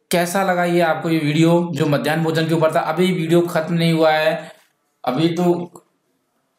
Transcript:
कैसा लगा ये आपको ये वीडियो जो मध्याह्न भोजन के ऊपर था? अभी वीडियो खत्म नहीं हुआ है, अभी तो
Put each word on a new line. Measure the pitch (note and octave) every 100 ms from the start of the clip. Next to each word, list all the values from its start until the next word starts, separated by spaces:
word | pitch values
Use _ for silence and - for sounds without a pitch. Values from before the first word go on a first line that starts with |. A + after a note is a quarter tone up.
| _
कैसा | F3 F3 G3
लगा | F#3+ F3+ F3
ये | E3+
आपको | E3 D#3 E3+
ये | D#3+
वीडियो | D3 D#3 E3 E3+ F3
जो | C#3+ D3+
मध्याह्न | C#3 C#3 D#3+
भोजन | D#3+ D#3+ D#3+
के |
ऊपर | E3 D#3 E3
था? |
अभी | - D#3+ F#3
वीडियो | E3 D#3+ E3+
खत्म | E3+ E3 D#3+
नहीं | E3+ E3
हुआ | D#3+ D#3
है, | D#3 D#3+ - - - _ _ _ _
अभी | B2+ C3 E3
तो | E3 F3 F3 F3 - _ _ _ _ _ _ _